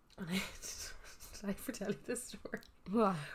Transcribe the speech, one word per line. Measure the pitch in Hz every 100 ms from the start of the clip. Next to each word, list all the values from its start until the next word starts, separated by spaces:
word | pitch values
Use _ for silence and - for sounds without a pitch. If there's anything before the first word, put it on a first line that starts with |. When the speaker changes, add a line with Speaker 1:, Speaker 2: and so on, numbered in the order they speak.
| - -
Speaker 1:
and | 170
I, |
<laughs> | 185 - - - - - - - - - -
did |
I | 202
ever | 190 -
tell | - 196
you | 202 -
this | 254
story? | - 202 - 208 - - -
Speaker 2:
What? | 220 202 170 143